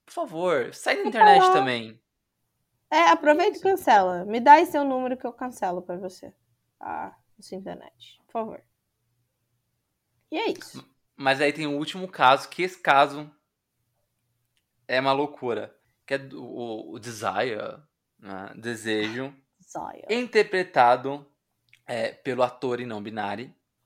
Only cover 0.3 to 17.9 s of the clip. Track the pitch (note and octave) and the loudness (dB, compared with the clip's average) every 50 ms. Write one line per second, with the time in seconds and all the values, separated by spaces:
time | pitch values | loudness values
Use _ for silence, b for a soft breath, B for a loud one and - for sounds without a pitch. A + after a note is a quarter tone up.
0.3 | E3+ D#3+ F3+ F3+ E3 C3+ A#2+ - - - - - - G4+ G4+ B3 A3 A3+ G#4+ G#4 | -6 -4 0 0 0 0 0 -2 -8 -8 -4 -4 -4 -2 -2 -2 2 6 8 8
1.3 | G4+ F#4+ F#4 F#4 F#4 F#4 - - B2 - A2 A2 A2 - _ _ _ _ _ _ | 8 8 8 6 4 4 2 0 -2 -4 -6 -8 -16 -20 _ _ _ _ _ _
2.3 | _ _ _ _ _ _ _ _ _ _ _ - D#4 D#4 E4+ E4 E4 E4 D#4 D4 | _ _ _ _ _ _ _ _ _ _ _ -2 2 4 6 6 4 4 6 4
3.3 | D4+ D#4 F4 G#4+ F4 - - F#4+ G4 F#4 - - A#3 G#3 F#3 F#3 F3+ F3 F3+ G#3 | 4 4 4 0 0 0 0 0 0 0 2 4 4 6 4 4 0 -4 -4 -4
4.3 | G#3+ A#3+ A#3 C#4+ D4 D#4 F4 E4+ - D4 C#4+ C4+ C4 B3+ B3+ B3 B3+ B3 - A#3+ | -4 2 8 8 8 8 8 4 0 -2 -2 -2 -2 -4 -4 -4 -6 -8 -10 -12
5.3 | A#3+ - - B3+ A#3+ - - F#3 F3 F3+ F3+ - F3 F3+ G3+ F3+ F#3 - - - | -12 -10 -12 -12 -10 -8 -6 -6 -6 -6 -8 -8 -10 -10 -10 -12 -14 -14 -20 -20
6.3 | - _ _ _ _ _ _ _ _ _ - - E2 D#2+ E2 - - _ _ _ | -20 _ _ _ _ _ _ _ _ _ -12 -10 -10 -10 -10 -12 -14 _ _ _
7.3 | _ _ G3 - G3 F#3 F#3+ F3+ F3 - - - _ _ - - - _ _ _ | _ _ -20 -16 -16 -14 -14 -14 -14 -16 -16 -20 _ _ -20 -20 -20 _ _ _
8.3 | - A#3 A3 A3 - - _ _ _ _ _ _ _ _ _ _ _ _ _ _ | -8 -8 -8 -8 -10 -16 _ _ _ _ _ _ _ _ _ _ _ _ _ _
9.3 | _ _ _ _ _ _ _ _ _ _ _ _ _ _ _ _ _ _ _ - | _ _ _ _ _ _ _ _ _ _ _ _ _ _ _ _ _ _ _ -12
10.3 | D#4 D#4+ A4+ G#4+ - - - - - - - _ _ _ _ _ _ - C#3 C3+ | -8 -6 -4 -4 -4 -6 -10 -18 -20 -20 -20 _ _ _ _ _ _ -4 0 0
11.3 | C#3 C3+ D3+ C#3+ D3 D3+ D#3 D3 C#3+ C#3+ D#3 D#3 - F#3+ F#3 F#3 - - C#3+ B2+ | 0 2 2 0 -2 -2 -4 -6 -6 -6 -6 -8 -10 -10 -12 -10 -2 2 4 6
12.3 | C3+ C#3 - - - - F3 F#3 - - - D#3+ C#3+ C#3 C#3+ C#3+ C#3 D3 D3+ D3+ | 6 4 2 -4 -8 -6 -6 -6 -6 -4 0 2 4 4 4 4 2 -6 -14 -16
13.3 | - _ _ _ _ _ _ _ _ _ _ _ _ _ _ _ _ _ _ _ | -18 _ _ _ _ _ _ _ _ _ _ _ _ _ _ _ _ _ _ _
14.3 | _ _ _ _ _ _ _ _ _ _ _ - B2+ B2+ C3+ C3+ C3+ C#3 D3 C#3+ | _ _ _ _ _ _ _ _ _ _ _ -4 -2 0 2 2 2 0 0 -4
15.3 | D3 - C3 B2 A2+ G#2 G#2 G2+ - _ _ _ _ _ _ - C#3 C#3 C3+ C3+ | -6 -8 -6 -6 -6 -6 -6 -10 -14 _ _ _ _ _ _ -8 -8 -8 -8 -10
16.3 | B2+ - B2 A#2+ - A#2+ A#2+ A#2 A2 A2 - - - A2+ G#2 A#2+ A2+ G#2 G#2+ G2+ | -18 -16 -16 -14 -12 -12 -10 -10 -10 -10 -12 -14 -16 -16 -14 -14 -12 -8 -6 -2
17.3 | F#2+ G2 A#2 C3 A2 - - - A2 - - _ | 0 0 0 0 -2 -6 -8 -10 -12 -14 -20 _